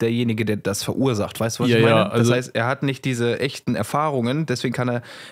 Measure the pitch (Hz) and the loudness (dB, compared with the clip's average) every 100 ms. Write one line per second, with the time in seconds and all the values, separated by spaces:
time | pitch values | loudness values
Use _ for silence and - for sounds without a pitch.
0 | 117 117 120 110 110 107 - 98 - - | 0 0 0 0 -2 -2 -2 -4 -4 -2
1 | 131 107 95 - 113 - 123 117 113 113 | 0 0 -2 -4 -4 0 2 6 6 6
2 | 104 117 117 123 127 - 120 139 139 131 | 4 2 2 2 -2 -2 -2 -2 -2 -2
3 | 135 120 120 113 139 - - 104 110 143 | -4 0 0 0 -2 -4 -4 -4 -2 -2
4 | 156 139 117 143 156 123 135 120 123 123 | 0 0 0 -2 -2 -2 -2 -2 -2 -2
5 | - - - | -6 -16 -20